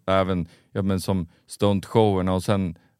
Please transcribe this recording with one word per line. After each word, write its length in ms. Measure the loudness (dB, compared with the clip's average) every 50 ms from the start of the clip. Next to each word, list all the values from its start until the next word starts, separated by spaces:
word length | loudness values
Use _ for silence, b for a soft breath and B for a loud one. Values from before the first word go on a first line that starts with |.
| -2
även, 420 | 0 2 2 2 2 0 -2 -4 b b b b b
ja, 100 | -6 -4
men 180 | -2 0 -2 -2
som 280 | -2 -2 -2 -2 -4 b b b b
stuntshowerna 880 | -20 -4 0 0 2 2 0 -2 0 2 2 4 4 2 0 0 0 -2
och 80 | 0
sen 340 | 0 0 0 0 -2 -4 -6 b b b b